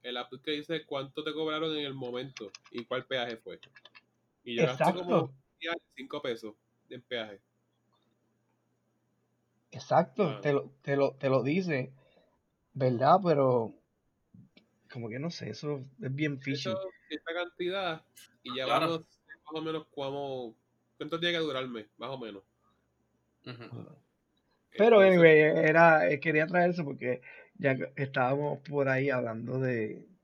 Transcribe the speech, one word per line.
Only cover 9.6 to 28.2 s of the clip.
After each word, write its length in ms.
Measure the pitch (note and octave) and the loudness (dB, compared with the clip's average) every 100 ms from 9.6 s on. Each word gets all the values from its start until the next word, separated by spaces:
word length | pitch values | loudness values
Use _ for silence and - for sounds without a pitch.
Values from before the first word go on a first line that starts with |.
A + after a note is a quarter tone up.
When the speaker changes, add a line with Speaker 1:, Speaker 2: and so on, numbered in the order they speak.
| _ | _
Speaker 2:
Exacto, 640 | - - C#3 E3+ - F3+ G#2+ | -18 0 2 2 0 -2 0
Speaker 1:
Mano. 60 | |
Speaker 2:
te 120 | G2+ | 0
lo, 220 | C#3+ - _ | 0 -2 _
te 120 | - C#3 | -4 0
lo, 200 | C#3 - | 0 0
te 120 | C#3 | 0
lo 140 | C3 | 0
dice, 500 | B2 D#3+ F#3 C#3+ C3 - _ _ _ _ _ _ _ | 2 -2 -2 -2 -4 -12 _ _ _ _ _ _ _
¿verdad? 460 | - C3 A#2+ C3 F3+ | -2 0 2 4 4
Pero 520 | F#3 D3 C3+ B2 A2 - _ _ _ _ _ - - _ _ _ _ | 4 2 4 2 -2 -8 _ _ _ _ _ -20 -20 _ _ _ _
como 180 | - A#2 | -12 -10
que 100 | A#2+ | -8
no 100 | D#3+ | -8
sé, 200 | E3+ - | -8 -10
eso 340 | G#2+ D3+ C#3+ C3 _ | -10 -8 -8 -10 _
es 120 | C3 | -8
bien 280 | C3+ D3+ C#3 C3+ | -4 -4 -4 -6
Speaker 1:
De 80 | C3+ | -4
Speaker 2:
fishy. 0 | |
Speaker 1:
hecho, 220 | F#3+ F#3+ F#3+ - _ | -4 -6 -8 -14 _
esta 240 | D3+ - | -12 -8
cantidad 720 | E3+ F3 _ F3+ F#3+ F#3 D#3+ _ - - _ | -6 -6 _ -6 -4 -4 -6 _ -20 -20 _
y 100 | B2+ B2+ | -10 -6
ya 100 | C3 | 0
Speaker 3:
Claro. 20 | |
Speaker 1:
vamos 340 | B2+ E3 E3 D#3+ _ _ - - | 0 0 -2 -8 _ _ -20 -12
más 160 | D#3 | -8
o 0 | |
menos 260 | D#3+ D#3+ D#3 | -6 -6 -8
como, 680 | - C#3 C#3 C#3 C3 A#2+ A2+ _ _ _ _ | -8 -6 -6 -6 -8 -10 -14 _ _ _ _
cuánto 220 | D3 E3 | -8 -4
tiene 180 | E3+ E3+ | -2 0
que 60 | |
durarme, 460 | D#3+ C3 C3 A#2 G#2 _ | -2 -2 -4 -8 -12 _
más 120 | A#2 | -10
o 80 | C#3 | -10
menos. 260 | A2+ G2+ _ _ _ _ _ _ _ _ _ _ - | -10 -14 _ _ _ _ _ _ _ _ _ _ -16
Speaker 3:
Ujú. 240 | A#2+ A#2+ A#2+ - - _ _ _ _ _ _ _ - | -16 -14 -16 -16 -20 _ _ _ _ _ _ _ 4
Speaker 2:
Pero, 260 | A3 A3+ | 6 8
Speaker 1:
Entonces 0 | |
Speaker 2:
anyway, 380 | F#3+ F#3 E3 D#3 | 8 10 10 10
era, 680 | D3+ E3 E3 D#3 E3 D#3 F3 | 8 4 4 8 8 8 4
eh, 100 | D3 | 0
quería 280 | D#3 D3+ D#3+ | 0 0 2
traer 240 | F3+ F3 | 2 2
eso 120 | F3 D3 | 0 -6
porque 360 | C#3 B2 B2 - - - _ | -6 -6 -6 -8 -20 -20 _
ya 200 | C#3 C3 | -2 -2
que 180 | - - | -4 -8
estábamos 640 | C3+ - | -6 0